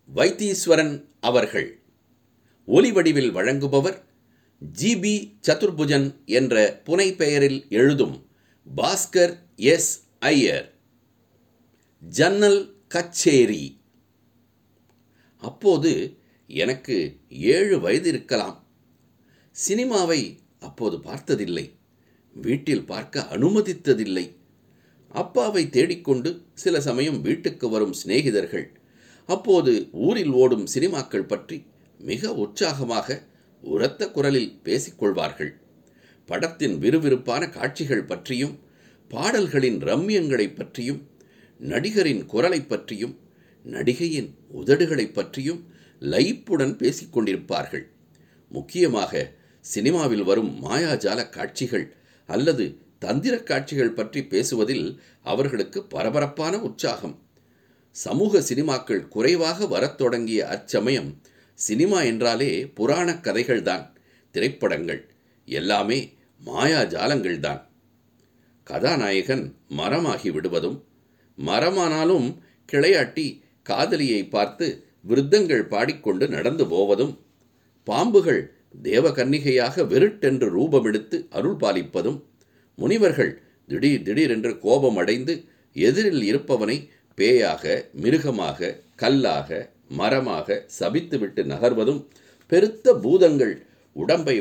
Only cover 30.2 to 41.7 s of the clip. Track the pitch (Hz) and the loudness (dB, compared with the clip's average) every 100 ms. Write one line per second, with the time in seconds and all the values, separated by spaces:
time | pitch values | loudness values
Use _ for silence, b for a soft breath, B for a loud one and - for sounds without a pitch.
30.2 | 156 127 127 113 90 135 180 160 - 101 | 2 4 4 4 -2 -2 -2 -2 -4 -4
31.2 | - 104 - 156 - b b - 127 120 | -4 -6 -8 -16 -16 b b -14 -8 -6
32.2 | 220 233 208 - 170 139 120 113 - 143 | -6 -6 -6 -4 -4 -2 -4 -4 -4 -8
33.2 | - b b b - 80 143 - 208 151 | -12 b b b -4 0 0 -2 -6 -2
34.2 | 139 135 110 - - 123 - - 104 87 | 2 2 -2 -6 -4 -4 -4 -2 -2 0
35.2 | 78 - 73 - _ _ _ b b b | -4 -6 -10 -12 _ _ _ b b b
36.2 | b 90 165 - 139 80 98 160 147 127 | b -6 -6 -2 -4 0 2 2 2 0
37.2 | 120 127 165 - 135 - 139 113 - 85 | 0 -4 -4 -6 -8 -6 -4 -4 -4 -8
38.2 | - 127 143 143 b b b b b 113 | -6 -6 -6 -8 b b b b b -6
39.2 | 190 240 175 135 127 95 73 123 196 202 | -2 0 0 0 0 0 -2 0 0 0
40.2 | 156 123 101 - - - 120 143 - _ | 0 0 -2 -6 -12 -8 -8 -8 -12 _
41.2 | b b b b 131 | b b b b -6